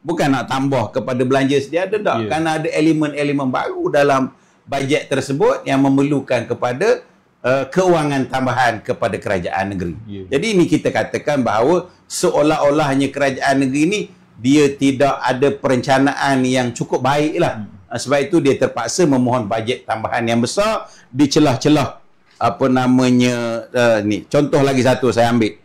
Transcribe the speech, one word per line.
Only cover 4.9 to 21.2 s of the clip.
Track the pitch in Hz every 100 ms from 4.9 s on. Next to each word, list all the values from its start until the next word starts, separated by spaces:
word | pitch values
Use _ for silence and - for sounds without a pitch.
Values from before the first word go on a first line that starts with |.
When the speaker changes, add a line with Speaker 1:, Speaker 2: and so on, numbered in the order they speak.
| 143 -
Speaker 1:
tersebut | 135 131 139 214 269
yang | - 135
memerlukan | 139 135 143 143 - 127 113
kepada, | 117 123 123 202 240 - _ _ _
eh, | 120 135 131
kewangan | - 185 170 147 139
tambahan | 123 131 127 120 123 107
kepada | - 123 120 98
kerajaan | - 95 87 87 98
negeri. | 101 87 78
Speaker 2:
Ya. | - 101 92
Speaker 1:
Jadi, | 131 214
ini | 202
kita | 165 151 139
katakan | 110 110 113 - 147
bahawa | 117 104 127 175 170 _
seolah-olahnya | _ - 180 151 147 151 143 143 147 135 139
kerajaan | 139 139 131 135 139
negeri | 139 135
ni | 156 208 180 - _ -
dia | 113 147 143
tidak | 139 139 127 139 120
ada | 123 127 139
perencanaan | - 143 127 120 131 139 - 147 135
yang | 127 131 123
cukup | 120 - 160
baik | 127 147 151 165
lah. | 160 113
Speaker 2:
Hmm. | 101 - -
Speaker 1:
Ah, | 123
sebab | 123 143
itu | 139 170
dia | 139 127
terpaksa | 127 127 117 -
memohon | 170 135 123 123
bajet | 104 113 110 123
tambahan | - 110 107 120
yang | 117 117
besar | 123 - 208 214 - - -
di | 127